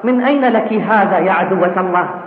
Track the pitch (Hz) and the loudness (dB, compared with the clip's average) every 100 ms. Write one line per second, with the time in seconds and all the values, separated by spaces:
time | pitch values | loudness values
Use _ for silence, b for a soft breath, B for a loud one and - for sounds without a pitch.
0 | 226 254 254 285 254 220 - 220 214 220 | 0 0 2 2 2 0 0 -2 0 2
1 | 190 185 180 175 185 190 175 185 185 175 | 2 2 0 0 0 0 0 0 -2 -2
2 | 170 - | -2 -8